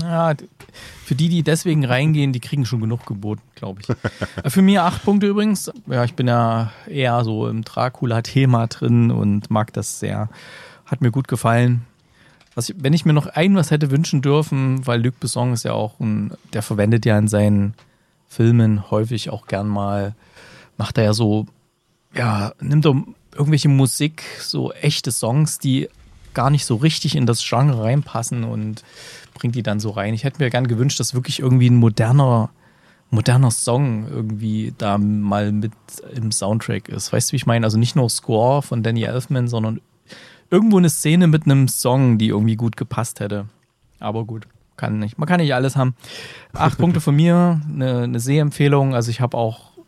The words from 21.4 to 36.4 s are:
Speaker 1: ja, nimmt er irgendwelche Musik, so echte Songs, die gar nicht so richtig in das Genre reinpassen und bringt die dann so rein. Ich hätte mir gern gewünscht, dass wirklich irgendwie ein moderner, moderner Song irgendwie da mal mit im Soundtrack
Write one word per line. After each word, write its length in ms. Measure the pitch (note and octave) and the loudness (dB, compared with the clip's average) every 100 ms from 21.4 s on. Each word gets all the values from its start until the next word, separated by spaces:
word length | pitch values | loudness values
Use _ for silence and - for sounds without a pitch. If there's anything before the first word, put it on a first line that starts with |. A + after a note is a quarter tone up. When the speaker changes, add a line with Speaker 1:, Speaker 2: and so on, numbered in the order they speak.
| G#2+ _ _ _ _ _ _ - | -2 _ _ _ _ _ _ -4
Speaker 1:
ja, 380 | A#2+ G#2 G2+ - | -2 -2 -4 -6
nimmt 260 | C#3+ D3 D3+ | -2 2 4
er 180 | C3+ - - _ | 2 -2 -14 _
irgendwelche 360 | - D3 D3 D3+ | -4 0 2 4
Musik, 540 | C3+ C3+ - D3 D#3 - - | 4 2 0 -4 -4 -14 -14
so 340 | - - - | -8 -6 -6
echte 380 | - D3 D3 - | -4 -2 -2 -4
Songs, 480 | A#2 A2+ C3+ D#3 - | -4 -2 0 0 -2
die 280 | C#3 C3 - - - - - | -2 -2 -2 -10 -20 -20 -10
gar 160 | - C#3 | -2 0
nicht 160 | D3 - | 0 0
so 100 | A2+ | 0
richtig 400 | D3+ D#3 D3 C#3+ | 2 0 -2 0
in 100 | A#2+ | 0
das 220 | A2+ - | 0 0
Genre 360 | A#2 C#3+ A#2+ | 0 2 2
reinpassen 600 | A2 C#3 D3 A2+ A#2+ B2 | 0 0 -2 -6 -6 -6
und 400 | A2+ A2 G#2+ G#2+ - - - - - | -6 -6 -6 -8 -14 -20 -20 -20 -20
bringt 220 | - B2 A#2+ | -8 -6 -4
die 80 | |
dann 160 | G#2+ G#2 | -2 -2
so 120 | G#2+ | -4
rein. 220 | G#2 G2+ | -4 -4
Ich 100 | A2+ C#3 | -4 -4
hätte 160 | - | -2
mir 80 | C3 | -2
gern 180 | B2 B2+ | 0 0
gewünscht, 320 | A2+ C3+ - | 0 0 -2
dass 140 | A#2 | -4
wirklich 260 | B2+ B2+ - | -4 -4 -4
irgendwie 300 | C3 B2+ B2 | 2 4 6
ein 80 | B2 | 6
moderner, 720 | A2+ G#2+ A2+ C#3+ C3 A#2 A2 - _ _ _ _ _ | 4 2 2 4 4 2 0 -6 _ _ _ _ _
moderner 420 | A2 A#2 B2 C3 | 0 4 4 4
Song 560 | - - A#2+ C#3 A2 A2+ | 2 0 0 0 -2 -6
irgendwie 640 | - G#2+ G#2 A2+ G#2+ A2 B2 | -6 -6 -4 -4 -4 -4 -4
da 200 | G#2+ G2+ | -2 2
mal 560 | G#2 G#2+ G2+ G2+ G#2 | 2 0 0 0 0
mit 180 | G#2 A2+ - - - - | -2 -4 -8 -18 -20 -14
im 200 | B2+ A2 | -8 -6
Soundtrack 560 | G#2+ | -4